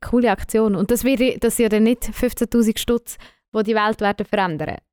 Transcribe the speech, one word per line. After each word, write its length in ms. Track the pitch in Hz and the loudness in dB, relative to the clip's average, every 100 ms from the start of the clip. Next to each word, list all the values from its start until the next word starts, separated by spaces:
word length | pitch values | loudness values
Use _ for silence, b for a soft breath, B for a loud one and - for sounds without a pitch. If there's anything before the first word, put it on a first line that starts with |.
| - | -2
coole 220 | 240 240 | 2 2
Aktion. 460 | 190 - 220 220 190 | 0 0 0 2 0
Und 160 | 190 | 0
das 120 | 240 | 0
wird, 400 | 233 262 254 - | 0 2 0 0
das 120 | 233 226 | -2 0
sind 80 | |
ja 60 | 226 | 2
dann 140 | 214 | 4
nicht 220 | 220 247 - | 2 2 -4
fünfzehntausend 720 | - 247 - 226 240 220 220 | -2 -4 -2 -2 2 2 0
Stutz, 400 | - 240 - - b b _ 214 | -2 -2 -4 -16 b b _ -4
die 80 | |
die 100 | 208 220 | 0 2
Welt 260 | 208 220 | 0 0
werden 240 | 202 202 202 | -2 -2 -2
verändern. 500 | 208 185 151 151 - - | -2 0 -2 -6 -8 -14